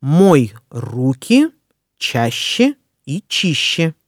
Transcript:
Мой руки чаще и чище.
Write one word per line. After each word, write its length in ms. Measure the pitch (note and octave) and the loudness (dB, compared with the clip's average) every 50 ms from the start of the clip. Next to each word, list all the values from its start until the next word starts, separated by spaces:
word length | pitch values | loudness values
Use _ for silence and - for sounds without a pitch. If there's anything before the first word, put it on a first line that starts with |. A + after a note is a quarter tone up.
Мой 540 | - C3+ D3 E3+ F#3+ G3 F3 D3 B2+ G#2+ G2 - _ _ | -2 0 2 4 6 6 6 4 2 0 -4 -14 _ _
руки 760 | _ A#2 A2+ A2 G#2+ A#2+ B2+ C3 C3+ C3 - - A3+ B3+ D4 D#4+ - _ _ _ _ _ _ _ _ _ | _ -12 -12 -10 -8 -4 -2 -2 -2 -4 -2 0 2 2 2 2 -2 _ _ _ _ _ _ _ _ _
чаще 760 | - - - A#2+ A#2 A#2 B2 - - - - - A#3 C4+ C#4+ _ _ _ _ _ _ | -10 -6 -2 -2 -2 -2 -2 -6 -8 -8 -2 0 0 0 0 _ _ _ _ _ _
и 180 | - C#3 F3 - _ | -10 -10 -10 -8 _
чище. 640 | - - - F#3+ D#3 C3 - - - - E3+ E3 D#3 _ _ | -8 -4 -2 -2 -2 -2 -4 -4 -2 -2 -2 -4 -4 _ _